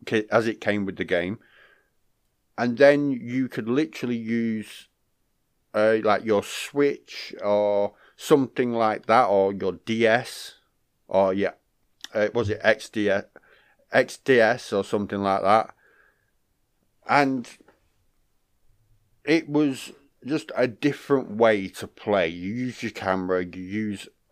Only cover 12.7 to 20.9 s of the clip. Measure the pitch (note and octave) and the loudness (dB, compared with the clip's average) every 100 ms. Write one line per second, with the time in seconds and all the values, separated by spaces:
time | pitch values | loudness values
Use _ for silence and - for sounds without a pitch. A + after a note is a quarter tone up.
12.7 | A2 - A2 G#2 G2 - - _ _ _ | 0 -2 -2 0 0 -4 -20 _ _ _
13.7 | _ _ B2+ B2+ - - B2+ A2 B2 - | _ _ 0 0 -4 2 4 4 2 -2
14.7 | G2+ G2 A2 G2+ G2+ G2 G2 F#2+ A2 - | -4 -2 -4 -4 -4 -2 0 4 4 2
15.7 | _ _ _ _ _ _ _ _ _ _ | _ _ _ _ _ _ _ _ _ _
16.7 | _ _ _ - C3 C#3 C3 A#2 - _ | _ _ _ 0 2 2 -2 -8 -18 _
17.7 | _ _ _ _ _ _ _ _ _ _ | _ _ _ _ _ _ _ _ _ _
18.7 | _ _ _ _ _ - D#3+ C#3+ D3 D3+ | _ _ _ _ _ 0 0 2 0 0
19.7 | B2+ - - _ _ A#2+ D#3 - - B2+ | -2 -12 -20 _ _ -6 -6 -4 -2 -2
20.7 | G2+ C#3+ | 0 -2